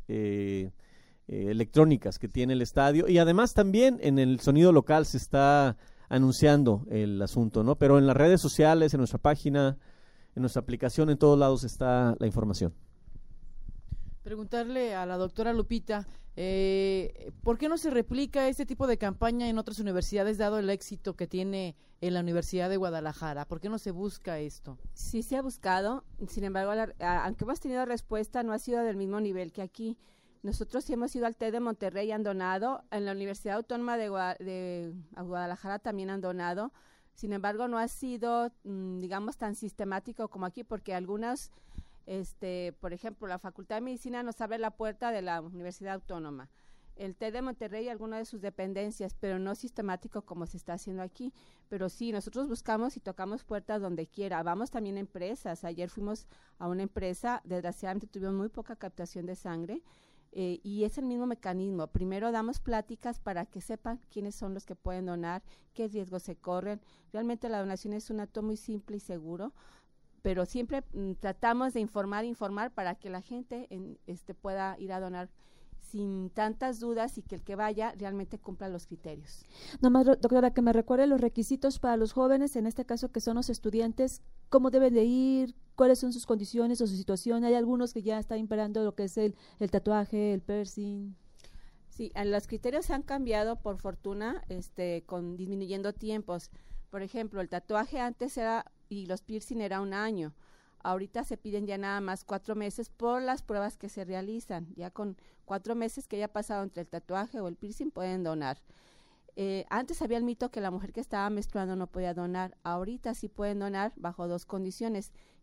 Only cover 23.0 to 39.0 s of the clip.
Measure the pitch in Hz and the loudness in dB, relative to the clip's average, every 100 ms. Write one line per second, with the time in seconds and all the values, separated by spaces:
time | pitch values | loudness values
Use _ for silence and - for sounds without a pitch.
23 | 156 147 160 143 147 170 202 220 202 170 | -4 -6 -6 -6 -8 -8 -6 -6 -6 -6
24 | 202 185 - 156 151 - - 127 - - | -6 -6 -6 -6 -6 -10 -14 -12 -10 -6
25 | - 226 233 269 269 - 190 185 202 269 | -4 -4 -2 -4 -4 -4 0 0 0 -4
26 | - - 196 - 196 190 196 214 220 - | -8 -10 -8 -4 -2 -2 0 -2 -4 -4
27 | 175 175 185 - 226 - 285 254 247 233 | 0 0 0 -4 -4 -4 -2 -2 -2 -4
28 | - 220 220 247 233 220 - 233 233 196 | -4 -4 -2 -4 -2 -4 -2 0 0 -2
29 | 196 208 208 185 175 208 190 - 226 233 | -2 -2 -2 -2 -6 -8 -10 -8 -8 -8
30 | _ _ _ _ 202 - 214 254 - 240 | _ _ _ _ -6 -4 -4 -4 -2 -4
31 | 240 247 233 226 226 233 240 220 190 196 | -2 -2 -4 -2 -4 -2 -4 -4 -4 -4
32 | 214 214 208 190 185 190 233 269 - 208 | -4 -2 -2 -2 -2 0 -2 -4 -6 -4
33 | 202 196 196 202 208 202 233 240 240 233 | -4 -4 -6 -6 -4 -4 -4 -4 -2 -2
34 | 214 190 180 175 185 185 180 175 170 180 | -2 -2 -4 -4 -8 -6 -6 -6 -8 -12
35 | 156 - 180 180 175 185 196 208 233 202 | -14 -12 -8 -6 -6 -6 -8 -6 -6 -6
36 | 190 196 185 180 175 180 247 _ _ _ | -4 -4 -4 -4 -4 -4 -6 _ _ _
37 | _ - 208 202 202 208 240 233 233 - | _ -12 -6 -4 -4 -4 -4 -2 -4 -6
38 | 254 240 233 233 240 _ 202 190 185 180 | -8 -6 -2 0 -2 _ -10 -8 -6 -6